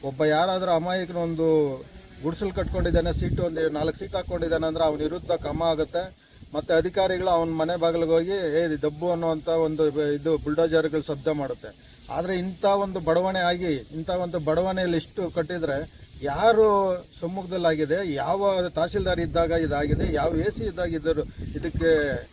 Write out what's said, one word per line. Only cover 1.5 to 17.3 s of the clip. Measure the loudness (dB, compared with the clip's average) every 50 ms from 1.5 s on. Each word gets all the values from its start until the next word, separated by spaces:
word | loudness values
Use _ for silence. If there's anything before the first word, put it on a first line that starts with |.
| 4 4 4 2 -2 -6 -10 -16 -18 -20 -20 -20 -18 -6 -6
ಗುಡಿಸಲು | -6 -4 -2 -4 -4 -2
ಕಟ್ಕೊಂಡಿದ್ದಾನೆ, | -2 -4 -2 -2 0 0 4 4 4 2 2 -2
ಸೀಟು | -2 -2 -2 0 0 -2
ಒಂದು | -2 -2 0 -2 0
ನಾಲ್ಕು | 0 0 -2 -2 -2 -4
ಸೀಟ್ | -10 -6 -6
ಹಾಕ್ಕೊಂಡಿದ್ದಾನೆ | -6 -4 -4 -4 -4 -2 0 0 0 0 0
ಅಂದ್ರೆ | 2 4 4
ಅವನ | 4 4 2
ವಿರುದ್ಧ | -2 -2 -4 -4 -2 -2
ಕ್ರಮ | -2 -2 0 -4 -2 0 2
ಆಗುತ್ತೆ. | 2 2 2 0 -2 0 -4 -4 -4 -12 _ -20 _ -20 -20 -20 -6 -6
ಮತ್ತೆ | -6 0 2 2
ಅಧಿಕಾರಿಗಳು | 4 4 2 0 2 2 2 2 0 2 2
ಅವನ | 2 2 2 0
ಮನೆ | 0 -2 0 0 0 2
ಬಾಗಿಲಿಗೆ | 2 2 2 2 2 4
ಹೋಗಿ, | 4 2 2 2
"ಏ, | -2 -2 -2 0 2 2 2
ಇದು | 2 0 0
ದಬ್ಬು" | -2 -4 -4 -2 -2 -2
ಅನ್ನುವಂಥ | 0 0 0 -2 -2 -2 -2 0
ಒಂದು | 0 2 2 0 2 2 2 2 2 0 0 0 -2
ಇದು | -2 0 0 0 0
ಬುಲ್ಡೋಜರ್ಗಳು | 0 -2 2 2 2 4 4 2 2 2 -2 -2
ಶಬ್ದ | -4 -4 -8 -4 -2 -2
ಮಾಡುತ್ತೆ. | -2 -2 -4 -6 -6 -10 -10 -18 -18 -18 -20 -20 -20 -20 -14 -8
ಆದ್ರೆ | -6 -4 -4 -2 -2 -4
ಇಂಥ | -4 -6 -6 0 2
ಒಂದು | 2 2 2 0 -2 -4 -4
ಬಡವಣೆ | 0 2 2 2 2 0 0 0
ಆಗಿ, | 0 0 0 0 0 -2 -2
ಇಂಥ | -4 -6 -10 -10 -10 -6 -4
ಒಂದು | -4 -4 -4 -4 -4 -4
ಬಡವಣೆಯಲ್ಲಿ | 0 0 2 2 2 0 0 0 0 0 0 -2
ಇಷ್ಟು | -2 -4 -8 -6 -6 -4 -2
ಕಟ್ಟಿದ್ರೆ | -4 -4 -2 -4 -4 -2 -2 -2 -4 -4 -8 -14 -20 -20 -20 -16 -8 -6
ಯಾರು | -4 -2 2 4 4 6 6 6 6 6 4 2 0 -2 -4 -6 -14 -14 -8
ಸಮ್ಮುಖದಲ್ಲಾಗಿದೆ, | -8 -6